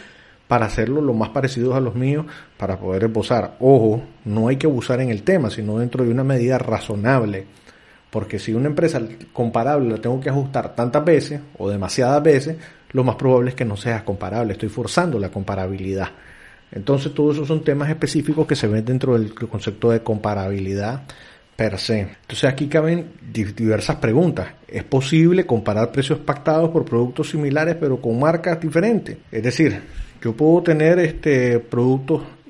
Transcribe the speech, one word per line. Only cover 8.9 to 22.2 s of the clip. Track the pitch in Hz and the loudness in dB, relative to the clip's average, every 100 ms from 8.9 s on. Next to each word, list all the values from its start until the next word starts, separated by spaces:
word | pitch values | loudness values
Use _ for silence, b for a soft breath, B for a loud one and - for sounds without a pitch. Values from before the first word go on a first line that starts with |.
| 135 110 - - | 0 -6 -10 -10
comparable | - 117 117 123 147 120 | -4 -2 0 2 2 0
la | 107 | -2
tengo | 120 131 | -2 -2
que | 139 | -2
ajustar | 139 131 123 - - | -2 -2 -4 -4 -4
tantas | 120 147 | 0 2
veces | 165 147 135 147 - - | 4 4 2 -8 -12 -6
o | 95 | -4
demasiadas | 101 101 - 123 147 | -2 -2 0 2 4
veces, | 156 135 147 160 B B B | 6 4 2 -8 B B B
lo | 131 | 0
más | 127 - | 0 2
probable | 135 127 127 | 4 4 2
es | - | -2
que | |
no | 117 101 | -4 -4
sea | 117 113 | -4 -4
comparable. | - 95 95 110 113 | -4 -6 -4 -2 -2
Estoy | - 107 | -4 -6
forzando | 127 117 - 180 110 | -6 -2 0 0 -2
la | 95 | -4
comparabilidad. | 101 98 95 95 98 95 95 92 B B B B B _ | -6 -6 -4 -4 -6 -6 -4 -6 B B B B B _
Entonces, | 101 101 131 143 | -6 -2 -2 -2
todos | 143 147 | 0 0
esos | 147 147 | 0 -2
son | 156 | -2
temas | 156 143 143 | 0 0 -2
específicos | 160 147 156 156 156 151 | -2 -2 0 0 0 0
que | |
se | 139 107 | 0 0
ven | 107 | 0
dentro | 113 127 131 | 0 0 2
del | 117 107 | 2 0
concepto | - 113 104 110 101 117 | -6 -8 -6 -6 -2 0
de | 113 | 2
comparabilidad | 117 107 104 101 95 98 95 98 104 135 B B B B B - | 0 -4 -2 -2 -2 -4 -4 -4 -4 -6 B B B B B -4
per | 110 95 | -4 -2
se. | - 107 95 - | -2 -2 -4 -10